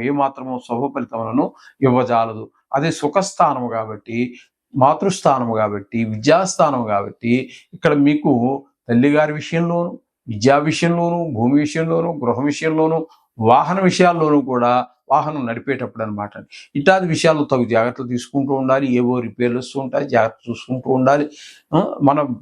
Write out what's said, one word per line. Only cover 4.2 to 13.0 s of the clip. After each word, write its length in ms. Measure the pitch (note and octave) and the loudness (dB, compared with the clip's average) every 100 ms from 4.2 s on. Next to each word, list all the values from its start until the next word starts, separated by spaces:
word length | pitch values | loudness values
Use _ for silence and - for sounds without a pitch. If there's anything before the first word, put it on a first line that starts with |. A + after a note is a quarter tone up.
| B2 B2 _ _ _ C#3+ | -4 -6 _ _ _ 2
మాతృస్థానము 800 | C#3 D#3 G3 F#3+ D#3+ C3 A#2+ A2 | 2 2 -2 0 0 0 0 0
కాబట్టి, 440 | G#2+ G#2 G2 A#2 A2 | 0 -2 -6 -4 -4
విద్యాస్థానం 840 | A2 A#2+ E3 F#3 - D#3+ C3 A2+ | -2 2 4 2 0 0 0 -2
కాబట్టి, 460 | G2+ G2+ - A#2 B2 B2 - _ | -2 -4 -6 0 0 -2 -14 _
ఇక్కడ 200 | - E3 | -2 0
మీకు 380 | D3 C#3+ D3+ D3+ B2 A#2+ C#3 - _ - | 4 4 2 2 2 0 -4 -8 _ -2
తల్లిగారి 440 | A#2+ C#3 D3 D3+ | 2 4 4 2
విషయంలోను, 580 | D3+ - E3 E3+ E3+ F3 - _ _ - | 0 -4 -2 0 0 -2 -8 _ _ -10
విద్యా 300 | G#2+ A#2 C#3+ | 0 4 4
విషయంలోను, 600 | D3+ D#3 E3+ E3+ E3+ F3 E3+ | 2 0 0 0 0 -2 -4
భూమి 260 | A2 A#2 C#3+ | 0 2 2
విషయంలోను, 520 | D3+ D#3+ E3 E3 E3+ D#3 | 0 -2 -2 0 -2 -4
గృహ 160 | A#2+ A#2+ | -2 -2
విషయంలోను, 560 | C#3+ C#3+ D#3+ D#3 D#3+ D#3+ | -2 -2 -2 0 0 0